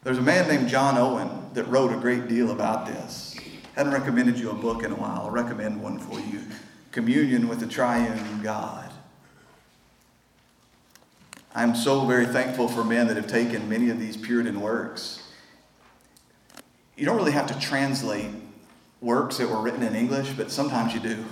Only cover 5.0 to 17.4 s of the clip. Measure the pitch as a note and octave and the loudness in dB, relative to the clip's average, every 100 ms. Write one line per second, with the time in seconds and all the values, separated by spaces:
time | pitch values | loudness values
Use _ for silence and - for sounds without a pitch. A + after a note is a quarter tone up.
5 | G#2 F#2+ G#2 A#2 A#2+ G#2+ G#2+ G#2 G#2 - | -4 -4 -4 -2 -2 -4 -4 -4 -6 -8
6 | - A#2 G#2 G#2 - - - - - - | -8 -8 -8 -8 -10 -14 -18 -20 -8 -2
7 | A2+ C#3 C#3+ B2 A#2 A2+ A2+ - B2 A#2 | 2 4 4 2 2 -2 -4 0 2 2
8 | A#2 A2 G#2 G#2+ G#2+ G#2+ G#2+ G#2 - - | 0 -2 -6 -6 -4 -4 -6 -10 -14 -18
9 | - _ _ - - - _ _ _ _ | -20 _ _ -20 -20 -20 _ _ _ _
10 | _ _ _ _ _ _ _ _ _ _ | _ _ _ _ _ _ _ _ _ _
11 | _ _ - - _ A#2 A#2+ A#2 C#3 C3+ | _ _ -20 -20 _ 0 2 4 4 4
12 | B2 B2 A#2+ B2+ B2+ B2+ A#2+ A#2+ A2 A#2 | 6 4 4 2 0 0 0 0 2 4
13 | A#2 G#2 G2+ A#2 A#2+ A2 G#2 A2 A#2+ A2+ | 4 2 0 0 0 -2 -2 0 2 0
14 | A2 G#2+ A2+ A#2+ A#2 G2+ G#2+ A2+ F2+ - | -6 -8 -2 0 0 -2 -2 -2 -4 -8
15 | - - - - - - _ _ _ _ | -12 -12 -18 -20 -20 -20 _ _ _ _
16 | _ - _ _ _ - - _ _ - | _ -20 _ _ _ -20 -20 _ _ -4
17 | D3 A3+ E3+ C#3+ | 0 2 2 2